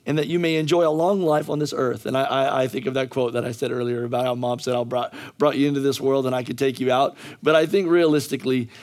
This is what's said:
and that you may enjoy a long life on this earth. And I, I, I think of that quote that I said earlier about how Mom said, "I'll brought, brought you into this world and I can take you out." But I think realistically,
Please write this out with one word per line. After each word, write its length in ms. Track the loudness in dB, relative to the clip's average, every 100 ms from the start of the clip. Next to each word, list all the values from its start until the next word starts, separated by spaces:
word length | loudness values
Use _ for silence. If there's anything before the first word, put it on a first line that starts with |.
| -4
and 120 | -2
that 100 | 0
you 120 | 0
may 160 | 0 0
enjoy 320 | 2 2 2
a 20 |
long 320 | 2 2 2
life 280 | 2 0 0
on 100 | -4
this 140 | -2 -2
earth. 300 | -2 -2 -4
And 120 | -2
I, 60 |
I, 380 | 0 0 0 0
I 40 | 0
think 180 | -2 -4
of 80 |
that 160 | -4 -4
quote 240 | -2 -2
that 100 | -2
I 80 | -4
said 200 | -4 -4
earlier 320 | -2 -2 -4
about 220 | -2 -2 -2
how 100 | -2
Mom 240 | -2 -2
said, 140 | -2
"I'll 120 | -2 -2
brought, 280 | -4 -4 -10 -16 0
brought 200 | 2 2
you 100 | 0
into 140 | 2
this 180 | 0 0
world 260 | 0 2 0
and 80 |
I 100 | -2
can 120 | -4 -2
take 240 | -2 0
you 120 | 0
out." 260 | 2 2 -2 -16 -2
But 120 | 2 4
I 100 | 4
think 240 | 2 4
realistically, 800 | 4 4 2 0 -4 0 -2 -2 -10